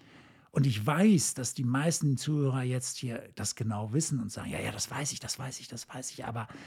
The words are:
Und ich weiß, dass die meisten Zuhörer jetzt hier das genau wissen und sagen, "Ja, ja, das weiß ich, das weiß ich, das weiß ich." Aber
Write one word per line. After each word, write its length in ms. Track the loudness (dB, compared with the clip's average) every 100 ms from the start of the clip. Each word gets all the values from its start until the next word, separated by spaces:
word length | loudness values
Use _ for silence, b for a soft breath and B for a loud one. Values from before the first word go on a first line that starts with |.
| b b b b b
Und 160 | 2 4
ich 180 | 2 2
weiß, 480 | 6 8 8 4
dass 180 | -2 -6
die 120 | -2
meisten 520 | 0 2 2 2 2 2
Zuhörer 460 | 2 2 2 2
jetzt 340 | 0 -2 -4 -6
hier 320 | -6 -6 -10
das 200 | -6 -6
genau 380 | -2 -2 -2 0
wissen 260 | 0 0 -2
und 140 | -2
sagen, 180 | -6 -6
"Ja, 100 | -4
ja, 120 | -4
das 180 | -4 -6
weiß 220 | -4 -4
ich, 80 | -6
das 180 | -6 -6
weiß 220 | -6 -8
ich, 80 | -12
das 180 | -12 -10
weiß 240 | -10 -8
ich." 120 | -8
Aber 240 | -6 -4 -6 B